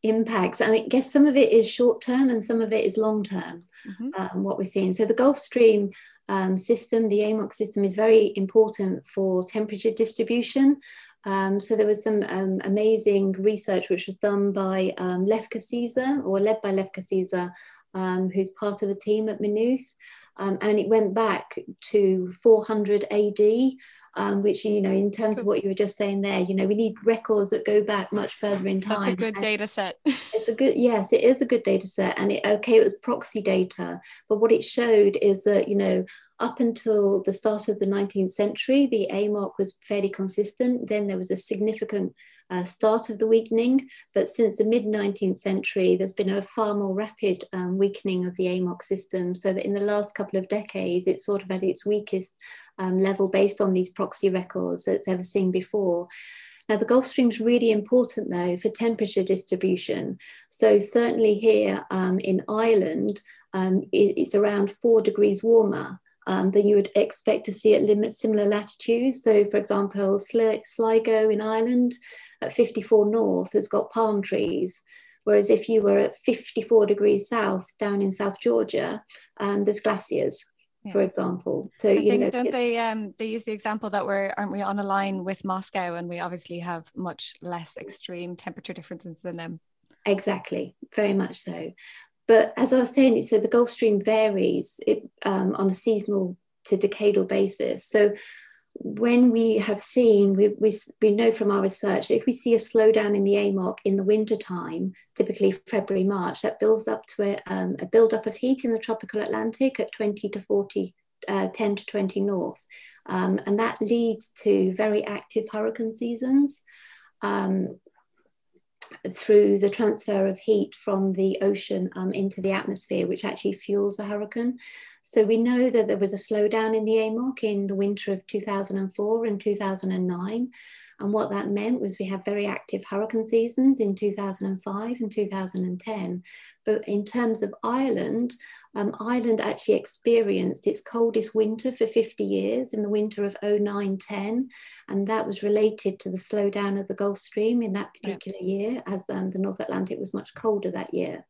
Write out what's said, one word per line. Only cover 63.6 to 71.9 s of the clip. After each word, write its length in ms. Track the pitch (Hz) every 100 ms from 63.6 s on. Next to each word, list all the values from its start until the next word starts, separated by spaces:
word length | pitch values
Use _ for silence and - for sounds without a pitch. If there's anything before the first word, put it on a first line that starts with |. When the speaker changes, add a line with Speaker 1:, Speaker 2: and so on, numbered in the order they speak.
| 185 185 -
Speaker 1:
it, 220 | 190 202 -
it's 180 | 185 208
around 360 | 208 202 202
four 300 | - 240 226
degrees 420 | 214 202 208 190
warmer, 580 | 226 233 208 - - 185 _ _ -
um, 220 | 190 190
than 180 | 202 202
you 80 | 208
would 140 | 202 208
expect 500 | - - - 214 -
to 80 |
see 220 | 190 220 208
at 80 |
lim-, 260 | 202 208 220
similar 360 | 220 226 214 202
latitudes. 760 | 208 202 - - 233 254 254
So, 260 | - 208 208
for 60 | 208
example, 600 | 202 202 202 196 196 202
Sli-, 440 | - 233 220 220 -
Sligo 640 | - 226 226 226 220 220
in 100 | 208
Ireland 540 | 214 220 233 247 247